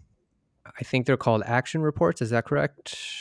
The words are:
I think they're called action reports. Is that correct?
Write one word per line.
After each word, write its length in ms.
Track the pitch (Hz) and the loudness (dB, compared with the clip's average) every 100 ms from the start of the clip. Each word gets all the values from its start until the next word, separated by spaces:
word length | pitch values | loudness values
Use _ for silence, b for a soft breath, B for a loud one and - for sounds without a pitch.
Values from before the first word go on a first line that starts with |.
| _ _ _ _ _ _ - - | _ _ _ _ _ _ -20 -12
I 40 | |
think 220 | - 131 123 | -2 0 2
they're 120 | 127 | 2
called 240 | - 110 98 | 4 2 2
action 360 | 120 - 160 | 0 0 0
reports. 400 | 156 - 170 170 | 0 2 0 2
Is 80 | 113 | 0
that 160 | 117 - | -2 0
correct? 500 | 143 147 - - - - - | 0 0 -4 -14 -12 -12 -12